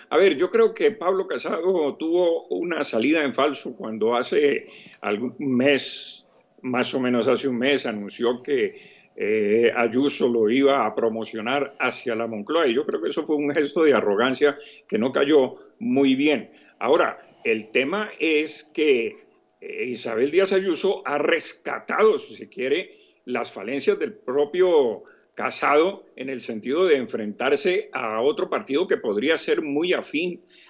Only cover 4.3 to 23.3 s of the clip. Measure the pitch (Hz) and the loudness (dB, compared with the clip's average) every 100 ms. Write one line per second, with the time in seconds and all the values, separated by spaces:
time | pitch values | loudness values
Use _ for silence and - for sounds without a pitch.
4.3 | 165 147 127 - - - - 104 104 123 | 2 2 0 -6 -20 -20 -10 -4 -4 -4
5.3 | - 143 123 131 135 - - - - _ | -6 -2 2 4 2 0 -10 -14 -16 _
6.3 | _ _ _ 127 123 120 139 123 123 117 | _ _ _ -6 -2 -2 -2 0 2 2
7.3 | 120 135 120 131 135 131 107 101 - 120 | 0 0 -2 0 0 -2 -8 -8 -4 -2
8.3 | 123 - 139 104 - - - _ - 101 | -2 -2 -2 -2 -6 -20 -20 _ -6 -2
9.3 | 110 104 110 117 123 117 123 143 139 131 | 0 2 4 4 4 0 2 0 2 0
10.3 | 117 107 131 139 139 107 120 113 110 107 | 2 2 4 4 4 0 0 -2 -2 -8
11.3 | 113 110 139 139 - 127 - 127 110 117 | -8 -4 -2 -4 -4 -4 -4 -6 -4 -4
12.3 | 110 104 165 147 117 151 107 - - 151 | -6 -2 0 2 0 -2 -4 -4 -4 -2
13.3 | 151 143 147 143 170 156 120 101 101 123 | -2 0 0 0 2 4 4 4 2 2
14.3 | 127 147 139 - - - 104 120 123 143 | 2 2 0 -10 -20 -6 -2 0 0 4
15.3 | 151 127 - - - 120 127 139 131 147 | 4 4 -2 -20 -10 -2 2 4 4 2
16.3 | 131 - - _ - 113 160 143 - - | 0 -2 -18 _ -6 0 2 2 -2 -14
17.3 | _ - 110 104 127 135 196 214 - 160 | _ -2 -2 0 -2 0 -2 -6 -4 0
18.3 | 151 156 - - - 156 127 110 - _ | 0 0 -6 -12 -2 2 2 0 -8 _
19.3 | _ _ _ - - 135 117 123 113 139 | _ _ _ -14 -8 -8 -8 -6 -2 0
20.3 | 165 190 190 190 160 185 202 131 147 151 | 2 2 2 0 -2 0 -2 -4 -2 0
21.3 | 165 - - - 131 - 151 220 151 - | 0 -2 -10 -8 -8 -4 2 2 2 -4
22.3 | 107 107 - 127 170 - - _ _ - | -18 -16 -6 -2 -2 -4 -14 _ _ -6